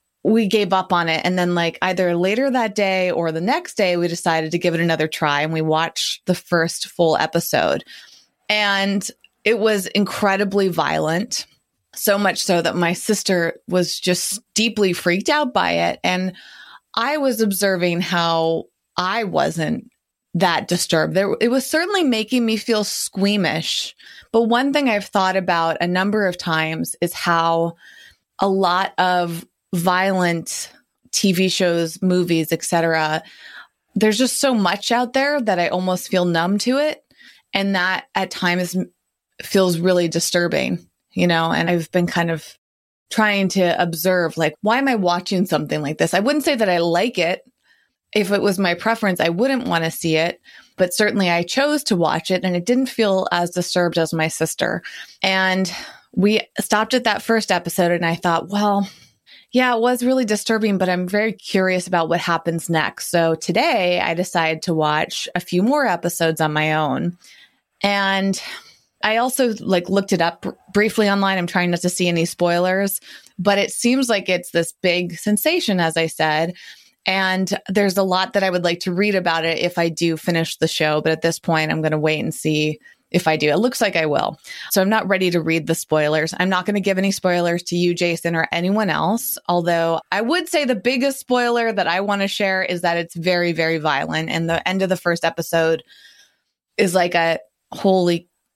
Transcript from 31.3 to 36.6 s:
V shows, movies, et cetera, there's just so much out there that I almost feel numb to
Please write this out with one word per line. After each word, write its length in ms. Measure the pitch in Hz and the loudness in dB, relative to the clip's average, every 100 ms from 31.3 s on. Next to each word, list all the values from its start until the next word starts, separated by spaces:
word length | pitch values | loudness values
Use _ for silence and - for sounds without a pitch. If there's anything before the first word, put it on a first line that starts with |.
V 160 | 180 190 | 2 0
shows, 520 | - 180 170 165 - | 2 0 0 -2 -2
movies, 520 | 185 180 175 165 156 | 0 2 2 0 0
et 100 | 160 | -4
cetera, 600 | - 170 165 160 156 156 - - - - - _ _ | -2 0 2 2 0 -2 -6 -18 -20 -20 -20 _ _
there's 220 | - 214 214 | 0 2 2
just 220 | 254 - | 0 0
so 160 | 277 | 0
much 380 | 233 185 190 - | 2 2 0 0
out 220 | 233 247 | 0 0
there 260 | 262 285 294 | 0 0 0
that 180 | 220 180 | 0 0
I 100 | 170 | 0
almost 400 | 185 185 185 - | 0 -2 -2 -2
feel 180 | 185 180 | 0 2
numb 320 | 165 175 | 2 0
to 180 | 202 | 0